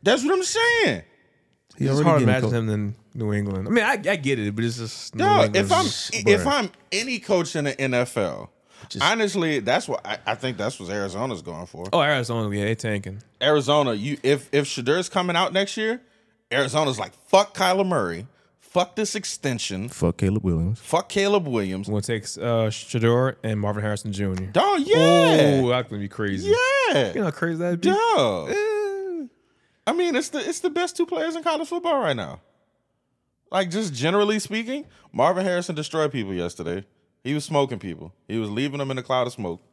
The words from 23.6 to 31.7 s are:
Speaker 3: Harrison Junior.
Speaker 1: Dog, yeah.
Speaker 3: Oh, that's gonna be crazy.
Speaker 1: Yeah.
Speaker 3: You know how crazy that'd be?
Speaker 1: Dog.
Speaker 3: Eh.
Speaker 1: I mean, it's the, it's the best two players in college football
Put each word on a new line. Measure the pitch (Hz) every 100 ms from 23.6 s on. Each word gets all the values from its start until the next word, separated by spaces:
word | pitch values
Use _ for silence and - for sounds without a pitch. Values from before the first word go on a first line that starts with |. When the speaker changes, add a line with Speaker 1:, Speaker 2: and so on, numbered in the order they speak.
| 104 104
Speaker 3:
Harrison | 107 104 110
Junior. | 98 101 92 95
Speaker 1:
Dog, | - 392 392
yeah. | 294 466 - - - - - 139
Speaker 3:
Oh, | 127
that's | 123 123
gonna | 104
be | 98
crazy. | - 104 95 381 453 508 554 508
Speaker 1:
Yeah. | 285 113
Speaker 3:
You | 143
know |
how | 190
crazy | - 170 165
that'd | 175 175
be? | 233
Speaker 1:
Dog. | 392 466 427 123 95 78
Speaker 3:
Eh. | 403 427 427 415 392 381 339 262 _ _ _ _ _ -
Speaker 1:
I |
mean, | 330 359 262
it's | -
the, | 302
it's | - 339
the | 359
best | 311 349 -
two | 339
players | 349 320 330
in |
college | 330 311
football | 320